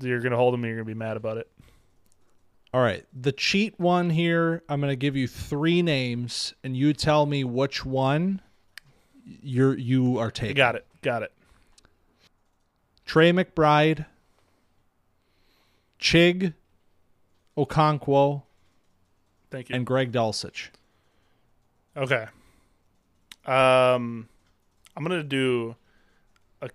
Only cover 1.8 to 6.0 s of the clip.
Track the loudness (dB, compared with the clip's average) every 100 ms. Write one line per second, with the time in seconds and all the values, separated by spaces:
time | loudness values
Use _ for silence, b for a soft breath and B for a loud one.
1.8 | b _ _ _ _ _ _ _ _ 0
2.8 | 0 0 -8 -6 -6 -2 -2 0 -2 -2
3.8 | 0 2 2 0 2 2 0 -2 -4 -4
4.8 | -2 -2 -2 -2 -4 -6 -8 -2 0 2
5.8 | 2 0